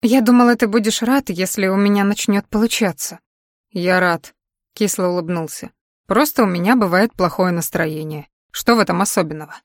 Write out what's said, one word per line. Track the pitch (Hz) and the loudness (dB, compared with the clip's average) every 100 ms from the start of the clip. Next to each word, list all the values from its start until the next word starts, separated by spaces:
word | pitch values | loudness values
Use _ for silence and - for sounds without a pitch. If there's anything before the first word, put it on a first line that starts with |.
"Я | 233 262 | 2 2
думала, | 226 247 240 233 | 4 6 4 4
ты | 226 | 2
будешь | 220 214 - | 0 0 -2
рад, | 233 277 - | 0 0 -2
если | 175 185 - 190 | -6 -4 -2 0
у | 190 | 2
меня | 202 202 | 2 2
начнет | 202 208 - 202 - | 0 -2 0 -2 -2
получаться". | 214 226 - 202 160 - 165 _ _ _ _ _ | -2 -2 0 -2 -4 -10 -12 _ _ _ _ _
"Я | 185 180 185 | -6 0 2
рад", | 180 165 - _ _ _ _ - | 2 -2 -6 _ _ _ _ -4
кисло | 208 - 180 | -4 0 -2
улыбнулся. | 175 165 175 156 - 180 _ _ _ _ | -2 -4 -6 -6 -10 -16 _ _ _ _
"Просто | 196 294 - | 0 0 2
у | 214 | 0
меня | 175 180 254 | 0 2 2
бывает | 202 180 226 | 4 2 0
плохое | - 180 - 180 | 0 -4 0 0
настроение. | 175 165 165 160 156 156 151 - _ _ | 0 -4 -4 -4 -4 -10 -12 -14 _ _
Что | - - 240 | -6 0 2
в | |
этом | 202 175 | 2 0
особенного?" | 202 - 160 156 151 - | 0 0 -2 -6 -14 -20